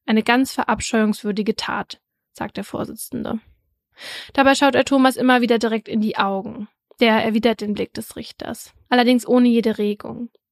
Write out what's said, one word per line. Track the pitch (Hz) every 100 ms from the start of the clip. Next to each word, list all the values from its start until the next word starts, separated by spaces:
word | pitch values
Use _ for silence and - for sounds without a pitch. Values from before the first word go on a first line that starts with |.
| -
Eine | 220
ganz | 220 240 269
verabscheuungswürdige | - - 220 - 226 214 214 208 208 208
Tat", | 214 - 202 - - _ _ _
sagt | - 208 -
der |
Vorsitzende. | 196 - 220 226 - 247 220 220 - _ _ _ _ - - - -
Dabei | - 277 277
schaut | 285
er | 254
Thomas | 269 277 262 247
immer | 254 247
wieder | 233 233
direkt | 226 226 -
in | 226
die | 220 -
Augen. | 196 196 220 - 208 _ _ -
Der | 233 220
erwidert | 226 202 233 220
den | 208
Blick | 202 190
des | - - -
Richters, | 226 - - 226 - _ -
allerdings | 247 240 247
ohne | - 247 247
jede | 233 220 214
Regung. | 208 208 - 233 240 _ _